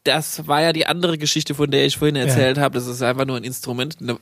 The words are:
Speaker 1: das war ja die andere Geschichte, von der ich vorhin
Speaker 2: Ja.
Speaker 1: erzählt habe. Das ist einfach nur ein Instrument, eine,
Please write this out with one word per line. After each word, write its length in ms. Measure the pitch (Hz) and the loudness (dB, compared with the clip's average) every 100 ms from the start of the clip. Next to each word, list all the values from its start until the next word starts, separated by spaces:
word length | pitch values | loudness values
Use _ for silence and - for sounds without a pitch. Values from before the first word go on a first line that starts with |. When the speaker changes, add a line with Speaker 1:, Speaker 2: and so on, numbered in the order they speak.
Speaker 1:
das 420 | - 147 156 - 151 | 0 0 -2 -8 0
war 160 | 147 | 2
ja 100 | 165 | 4
die 140 | 160 - | 2 -2
andere 320 | 175 175 160 | 0 0 0
Geschichte, 360 | 151 156 151 | 0 -2 -2
von 160 | 143 147 | -2 2
der 160 | 139 139 | 2 2
ich 100 | - | 2
vorhin 200 | 147 143 | 0 2
Speaker 2:
Ja. 60 | |
Speaker 1:
erzählt 320 | 127 127 131 139 | 2 4 4 4
habe. 160 | 139 123 | 0 0
Das 80 | 123 | -4
ist 160 | 123 | -2
einfach 220 | 127 127 135 | 0 0 -2
nur 100 | 127 | -2
ein 80 | |
Instrument, 520 | 113 123 - 120 139 - | -6 -10 -8 -4 -6 -6
eine, 160 | 120 120 | -6 -6